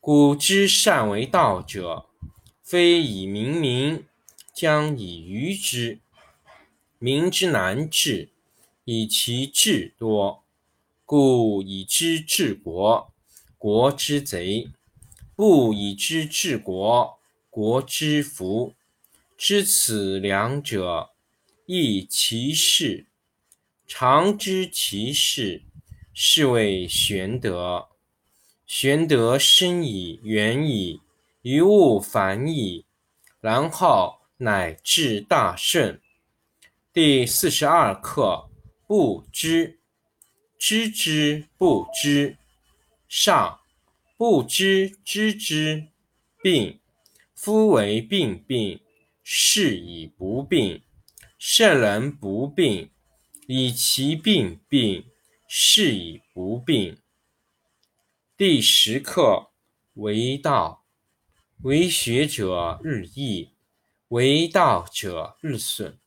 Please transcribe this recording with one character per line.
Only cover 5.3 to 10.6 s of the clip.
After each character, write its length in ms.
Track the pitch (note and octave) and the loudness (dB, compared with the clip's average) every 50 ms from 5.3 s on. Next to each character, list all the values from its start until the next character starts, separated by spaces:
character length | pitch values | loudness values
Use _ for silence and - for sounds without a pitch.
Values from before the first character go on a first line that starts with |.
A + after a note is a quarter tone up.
| F#2+ A2 C#3 F3+ G3 | -8 -6 -4 -4 -6
之。 440 | G3 G3+ - B2 B2 A#2 A2+ G#2 A2 _ _ _ _ _ _ _ _ _ _ - _ _ _ _ _ _ _ _ | -6 -6 -6 -4 -4 -6 -6 -8 -12 _ _ _ _ _ _ _ _ _ _ -20 _ _ _ _ _ _ _ _
民 320 | _ A#2 B2 C3+ D3 E3+ F#3 | _ -4 -2 0 0 0 0
之 220 | - - F#3+ F3+ | -2 -2 -2 0
难 360 | C#3+ G#2 F#2 F#2 G2+ B2+ D#3+ | 0 0 0 -2 -2 -4 -6
治， 460 | D#3 - - - - A#2 F2 - _ _ _ _ _ _ _ _ _ _ _ _ | -4 -2 -2 -2 -2 -2 -6 -6 _ _ _ _ _ _ _ _ _ _ _ _
以 220 | - A#2 A2+ A2 | -6 -4 -4 -4
其 380 | G#2+ - - - A#2+ A#2+ B2 C3+ | -2 -2 -4 -2 -4 -4 -6 -6
智 480 | C3+ - - - A3 E3 A2 F2 - _ | -4 -2 0 2 2 0 -2 -2 -8 _
多。 460 | _ A2+ A2 G#2+ G#2 G2 G2 - _ _ _ _ _ | _ -2 -2 0 0 0 -2 -4 _ _ _ _ _